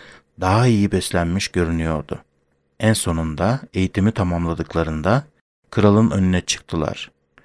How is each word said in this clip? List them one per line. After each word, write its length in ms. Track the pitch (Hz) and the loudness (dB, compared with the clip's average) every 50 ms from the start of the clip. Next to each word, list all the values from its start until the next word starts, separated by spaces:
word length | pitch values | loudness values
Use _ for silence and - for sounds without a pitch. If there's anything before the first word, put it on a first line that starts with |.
| - - - - _ _ _ - | -20 -20 -20 -20 _ _ _ -4
daha 260 | 92 92 98 110 123 | 0 2 2 4 4
iyi 260 | 127 113 101 101 98 | 4 4 2 2 2
beslenmiş 560 | 101 95 - - - 87 85 85 87 98 - - | 0 -2 -2 -2 -2 0 0 0 -2 -2 -4 -2
görünüyordu. 680 | - 90 85 82 82 82 82 82 80 76 - - - - - _ _ _ _ _ _ _ _ _ _ - | -2 -2 0 0 0 -2 -2 -2 -2 -4 -4 -8 -10 -12 -14 _ _ _ _ _ _ _ _ _ _ -2
En 120 | - 110 | 0 0
sonunda 680 | 110 - - 92 82 82 80 80 78 73 87 104 127 139 - - - | 2 2 0 -2 -2 -2 -2 -4 -2 -2 -2 -2 -2 -2 -6 -6 -4
eğitimi 380 | 98 92 90 - 101 92 110 | -2 -2 -2 0 0 0 0
tamamladıklarında 1120 | 110 - 98 90 87 85 85 82 82 - 82 - - 82 82 80 80 78 76 92 113 139 - - _ _ _ _ _ _ _ - | 0 0 -2 -2 -2 -2 -2 -4 -4 -4 -6 -4 -4 -4 -2 -2 -4 -4 0 0 0 0 -2 -6 _ _ _ _ _ _ _ -6
kralın 400 | - 110 101 104 101 107 113 - | 0 2 4 6 6 6 4 4
önüne 300 | - 98 92 92 90 90 | 2 2 2 2 2 0
çıktılar 680 | - - - - - - 80 82 73 - - - - - _ _ _ _ _ _ | -2 -4 -6 -8 -8 -6 -4 -4 -4 -4 -6 -8 -12 -18 _ _ _ _ _ _